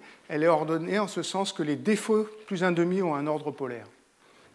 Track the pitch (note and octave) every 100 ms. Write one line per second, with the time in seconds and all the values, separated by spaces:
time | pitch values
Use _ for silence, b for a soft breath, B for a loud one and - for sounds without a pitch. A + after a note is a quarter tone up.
0 | B B - D#3 D#3+ D#3 D#3 D#3+ E3+ G3
1 | G3+ F3+ D#3 F#3+ G3 - D3+ C#3 B2+ G#3
2 | G#3+ G#3+ G#3+ - - F#3 F#3 E3+ F3 F#3
3 | F3+ C#3+ D3 D3+ D3 C3+ C3 A#2+ G#2 -
4 | _ _ B B B